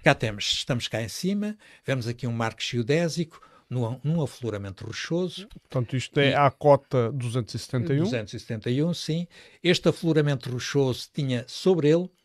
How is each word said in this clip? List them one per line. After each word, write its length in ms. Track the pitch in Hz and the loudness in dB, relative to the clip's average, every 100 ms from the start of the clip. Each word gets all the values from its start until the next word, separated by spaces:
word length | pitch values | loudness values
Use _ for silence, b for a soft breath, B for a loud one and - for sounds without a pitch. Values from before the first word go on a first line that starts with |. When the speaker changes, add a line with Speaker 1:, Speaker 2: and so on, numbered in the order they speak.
Speaker 1:
Cá 120 | 156 139 | 2 4
temos, 300 | 113 101 - | 0 -4 -4
estamos 420 | - - 123 - | -4 -2 -4 -2
cá 120 | 113 | -6
em 60 | 110 | -6
cima, 480 | - 180 202 208 214 b b - | -6 -4 -2 -4 -8 b b -4
vemos 220 | 135 113 | -2 -2
aqui 180 | 120 123 | -4 -4
um 60 | |
marco 300 | 117 113 - | -2 -2 -2
geodésico 800 | - 120 110 156 170 160 160 - b b _ | -4 -2 0 2 2 -2 -6 -8 b b _
num, 300 | 123 113 127 | -4 -4 -2
num 180 | 143 170 | -2 0
afloramento 600 | 139 - 117 101 101 98 - | -2 -4 -6 -4 -8 -10 -12
rochoso. 640 | - - 165 185 185 202 | -10 -4 -2 -2 -6 -16
Speaker 2:
Portanto, 480 | - _ 131 117 131 | -20 _ -4 -2 -4
isto 240 | - 151 | -2 2
é 120 | 139 | 4
Speaker 1:
E 20 | |
Speaker 2:
à 160 | 143 143 | 6 4
cota 640 | - 147 139 - 131 113 | 4 4 4 4 0 0
duzentos 420 | 139 120 123 110 | -2 -4 -4 -4
e 60 | 110 | -8
setenta 340 | - 127 120 | -4 -4 0
e 60 | 139 | 2
um? 40 | |
Speaker 1:
Duzentos 300 | 170 123 104 | 2 -2 -6
e 60 | 113 | -12
setenta 300 | - 113 120 | -8 -6 -2
e 120 | 127 | 0
um, 100 | 165 165 | 0 -2
sim. 320 | - 160 175 B B B | -4 -4 -6 B B B
Este 260 | 170 170 175 | 0 4 2
afloramento 600 | 156 170 156 147 135 127 | 2 2 4 2 0 -4
rochoso 580 | 123 - 143 135 120 - | -6 -2 2 2 0 -6
tinha 320 | - 139 123 - | -4 -2 -2 -4
sobre 400 | - 185 180 147 | -2 2 4 6
ele 200 | 165 180 _ | 4 2 _